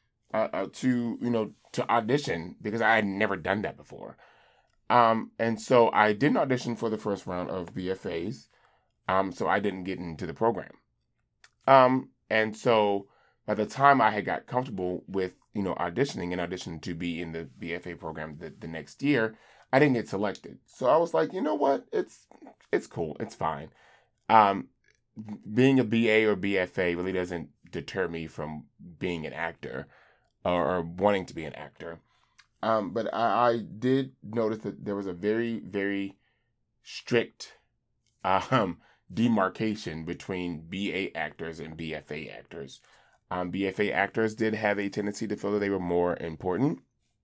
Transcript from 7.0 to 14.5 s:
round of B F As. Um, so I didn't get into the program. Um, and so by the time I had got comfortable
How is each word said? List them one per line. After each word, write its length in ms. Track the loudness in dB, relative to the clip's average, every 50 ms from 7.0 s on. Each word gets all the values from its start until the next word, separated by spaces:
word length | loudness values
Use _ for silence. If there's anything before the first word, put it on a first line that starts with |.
| -4 -4 -4 -4 -6
round 220 | -6 -6 -6 -4 -4
of 260 | -6 -6 -8 -8 -8
B 160 | -6 -4 -4
F 140 | -4 -4 -6
As. 420 | -6 -6 -4 -6 -6 -8 -10 -14 _ _ _ _ _ _ _ _ _ _ _ _ 0
Um, 240 | 2 2 2 0
so 160 | -2 -2 0 2
I 100 | 2 2
didn't 260 | 2 0 -2 -4 -6
get 140 | -6 -6 -6
into 280 | -6 -8 -8 -8 -8
the 80 | -8 -4
program. 400 | 0 0 0 0 -2 -6 -12 -16 _ _ _ _ _ _ _ _ _ _ _ _ _ -20 -20 _ _ _
Um, 440 | 8 10 10 10 8 6 2 -2 -6 _ _ _ -2
and 260 | 0 0 0 0 -2
so 520 | -2 2 4 4 4 4 4 2 0 -4 -8 _ _ _ _ _ _ _
by 80 | -4 -2
the 120 | -2 -2
time 340 | -2 0 4 6 6 6 6
I 100 | 4 2
had 140 | 2 0 -2
got 220 | -4 -4 -6 -6
comfortable 560 | -4